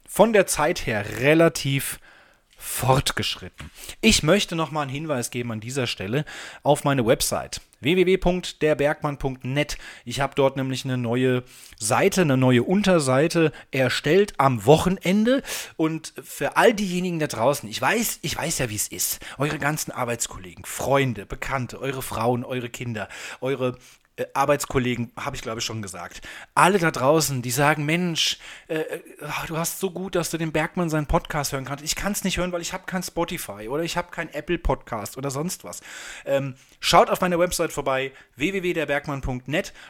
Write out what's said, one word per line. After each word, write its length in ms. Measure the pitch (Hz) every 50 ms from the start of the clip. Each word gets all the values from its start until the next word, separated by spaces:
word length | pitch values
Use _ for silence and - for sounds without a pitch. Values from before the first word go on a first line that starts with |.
| _ -
von 240 | - - 202 233
der 140 | 220 202 180
Zeit 400 | - - - 151 160 175 - -
her 320 | 131 113 104 104 104 107 110
relativ 800 | 127 143 156 160 165 165 - - - 135 139 139 - - - - - - - - - _ _ _ _ _ _
fortgeschritten. 1120 | - - - - - 120 123 131 139 - - - - 104 - - - 92 90 - - - - - - - - - -
Ich 220 | - 220 208 -
möchte 320 | - 151 185 202 - - 180
nochmal 300 | 165 160 131 147 151 147
einen 80 | 135
Hinweis 380 | 127 143 160 156 143 123 117 -
geben 200 | - 123 120 120
an 100 | 113 110
dieser 280 | 107 120 131 139 123 -
Stelle 360 | - - 95 98 117 127 - - - - - - - -
auf 220 | - 139 147 - -
meine 200 | 143 139 135 113
Website 560 | 110 143 - - - 110 80 65 - - - - _ _ _
w 160 | - 139 180
w 100 | 185 175
w 100 | 180 190
punkt 460 | 185 - 180 180 180 - - - -
der 140 | 156 151 151
bergmann 420 | 131 139 147 156 - - 147 143 -
punkt 260 | - 135 131 127 -
net. 340 | 127 135 143 147 - - - - - - - -
Ich 160 | 120 120 131
habe 160 | 139 135 -
dort 200 | - 135 135 135
nämlich 280 | 139 131 131 131 123 -
eine 120 | 135 127
neue 460 | 127 120 113 120 127 127 131 127 127 123 - - - - - -
Seite, 440 | - 110 - 123 117 156 196 190 196
eine 160 | 175 147 131
neue 260 | 131 131 127 127 120
Unterseite 880 | 120 - 180 208 202 190 185 165 143 131 127 135 156 170 - 170 160 151 - - - _
erstellt 600 | - 135 131 123 - - - 147 160 190 208 202 - -
am 260 | 135 135 127 110 95
Wochenende. 800 | 123 156 156 - 175 190 - - 170 190 214 220 247 262 285 - - - - - - -
Und 380 | - 160 160 160 156 - - - -
für 340 | 135 - - - 147 127 -
all 160 | 156 180 233
diejenigen 460 | 226 196 214 185 175 180 180 185 170 160
da 80 | 151
draußen, 420 | 143 - 113 113 139 143 - - 104
ich 140 | - -
weiß, 380 | 123 139 190 240 226 - - -
ich 140 | - 151 -
weiß 220 | - 131 160 - -
ja, 120 | 135 110
wie 60 | 104
es 100 | 101 -
ist. 320 | - - - - - - - - - - -
Eure 200 | 135 151 151 147
ganzen 320 | 131 143 156 147 - -
Arbeitskollegen, 760 | - 117 127 117 120 - - - - - 95 87 82 90 87
Freunde, 640 | - - - - 123 135 139 135 127 110 104 95
Bekannte, 540 | - - - - - 131 135 120 - - -
eure 220 | 127 135 135 131
Frauen, 420 | 127 - - - 113 123 123 120 -
eure 240 | - 131 127 123 120
Kinder, 400 | - - 131 120 113 104 98 - - - - - - -
eure 360 | 123 131 139 127 131 123 123 - - - - _ _ _ _
äh, 100 | - 127 - -
Arbeitskollegen, 800 | 135 135 139 147 139 - - - 135 123 123 120 123 117 - -
hab 180 | - - 143 131
ich, 80 | 127
glaub 160 | - 123 110 117
ich, 60 | 117
schon 180 | - 113 110
gesagt. 380 | 101 92 90 90 87 95 - - - - - - - - -
Alle 240 | - 151 180 202 196
da 120 | 165 160
draußen, 520 | 156 - 123 139 156 160 147 131 139 127
die 80 | 113 127
sagen, 340 | 120 139 143 147 156 151 143
„Mensch, 540 | 147 160 175 180 175 160 156 - - - - - - - - - -
äh, 80 | 160
äh, 260 | 156 156 - 143 - - - - -
ah, 240 | 147 147 151 - -
du 100 | - 165
hast 240 | 160 170 - - -
so 100 | 190 190
gut, 240 | 165 175 185 196 -
dass 160 | 180 160 -
du 80 | - 160
den 140 | 165 160
Bergmann 380 | 151 156 156 - - 180 175 160
seinen 160 | 156 156 147
Podcast 460 | - - 175 - - - 151 139 -
hören 120 | - 135 131
kannst.“ 200 | 123 143 139 147
Ich 120 | 156 -
kann's 280 | - - 196 208 - -
nicht 140 | 185 - 175
hören, 140 | 175 180
weil 100 | 175 170
ich 100 | 170 -
hab 140 | - 180 -
kein 160 | - 185 185
Spotify 640 | 180 - - 170 170 - 180 151 - - 98 104 107 113
oder 140 | 135 156
ich 140 | 170 160 -
hab 160 | 175 175 -
kein 200 | - - 165 156
Apple 260 | - 147 151 - 175 160
Podcast 580 | - 151 135 - - - - 107 104 - -
oder 140 | 131 135 139
sonst 340 | 131 139 160 185 - - -
was. 160 | 87 - - - - - - - - - - -
Ähm, 320 | - 139 139 139 135 127 - _ _ _ _
schaut 300 | - - 165 180 233 226
auf 100 | 208 -
meiner 180 | 185 180 180 165
Website 340 | 180 175 - - 165 156
vorbei, 400 | - 151 131 139 131 131 135 135 131 - - _ _
w 160 | 117 143 190
w 100 | 196 196
w 100 | 175 180
der 140 | 175 170 175
bergmann 340 | 147 143 147 - 156 139 135
punkt 280 | - 135 127 123 - 135
net. 240 | 143 180 202 - - - - -